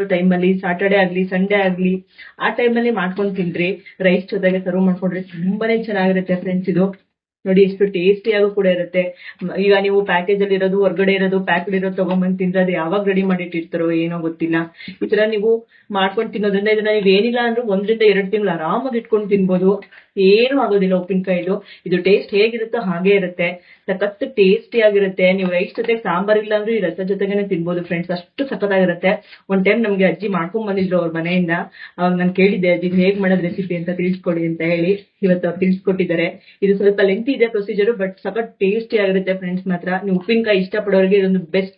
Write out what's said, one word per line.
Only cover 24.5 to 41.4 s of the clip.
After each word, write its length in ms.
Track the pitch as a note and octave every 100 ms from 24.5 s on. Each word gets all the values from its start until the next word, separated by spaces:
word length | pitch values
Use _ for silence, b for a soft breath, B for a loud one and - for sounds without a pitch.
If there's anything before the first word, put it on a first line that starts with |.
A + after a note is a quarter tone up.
| A3 - A#3 G#3+ G3+ G3 F#3+ F#3
ನೀವು 160 | F#3+ F#3
ರೈಸ್ 240 | F3+ F3+
ಜೊತೆಗೆ 280 | - A3+ A3+
ಸಾಂಬಾರ್ 380 | G3 E3+ G3+ G#3+
ಇಲ್ಲ 140 | G#3+ G#3+
ಅಂದ್ರೂ 180 | G#3
ಈ 60 | A3+
ರಸದ 260 | F3 - F#3+
ಜೊತೆಗೇನೆ 380 | G3 G3 G3+ G3+
ತಿನ್ಬೋದು 360 | F3 E3+ F3
ಫ್ರೆಂಡ್ಸ್, 280 | F3 E3+ F3
ಅಷ್ಟು 320 | F3+ - - C#4
ಸಖತ್ತಾಗಿರುತ್ತೆ. 680 | G3 G3+ F#3+ F#3 E3+ F#3 G#3 B B B
ಒಂದ್ 140 | F#3+ F#3+
ಟೈಮ್ 160 | A3+
ನಮ್ಗೆ 260 | A3 G3 F#3
ಅಜ್ಜಿ 220 | E3 G3+
ಮಾಡ್ಕೊಂಡ್ 380 | F3+ E3+ A3 G#3+
ಬಂದಿದ್ರು 300 | G3 F3+ F3+
ಅವ್ರ 140 | E3
ಮನೆಯಿಂದ. 400 | E3 E3 F#3 E3+ E3+ F3 B B
ಅವಾಗ 180 | B F3+ F3+
ನಾನ್ 180 | F3+ F#3
ಕೇಳಿದ್ದೆ, 360 | G3 F#3+ F3+
"ಅಜ್ಜಿ, 160 | E3+ F3+
ಇದು 120 | F#3
ಹೇಗ್ 200 | F#3 G3+
ಮಾಡೋದ್ 240 | F#3 F#3
ರೆಸಿಪಿ 320 | E3+ - F3 F3
ಅಂತ 140 | E3+ F3+
ತಿಳಿಸ್ಕೊಡಿ" 480 | F3+ F#3 F#3 E3+ E3
ಅಂತ 160 | E3 E3
ಹೇಳಿ. 240 | E3+ E3+ G3+ - -
ಇವತ್ತು 240 | F#3+ F3+ F3
ಅವ್ರು 140 | E3
ತಿಳಿಸ್ಕೊಟ್ಟಿದ್ದಾರೆ. 680 | F#3 F#3 - F#3 F3 E3 F3 - B B
ಇದು 120 | G3 G3+
ಸ್ವಲ್ಪ 240 | G3+ G3
ಲೆಂತಿ 260 | G3 G3+ A#3
ಇದೆ 200 | B3+ A3+
ಪ್ರೊಸೀಜರ್, 420 | A3 G3+ G3+ G#3
but 220 | A#3 F#3+ F#3+
ಸಖತ್ 340 | G3 G3+ G#3+ -
ಟೇಸ್ಟಿ 400 | G3 A3+ A3+ A3
ಆಗಿರುತ್ತೆ 360 | F#3+ F#3+ F#3 F#3
ಫ್ರೆಂಡ್ಸ್ 280 | F3+ F#3 F#3+
ಮಾತ್ರ. 220 | F3 F#3 F#3
ನೀವು 140 | G3+ F3+
ಉಪ್ಪಿನಕಾಯಿ 440 | - A3+ A3 G3
ಇಷ್ಟಪಡೋರಿಗೆ 580 | F#3 G#3+ G#3 F#3+ F#3+ G3+
ಇದೊಂದು 240 | F#3+ F#3+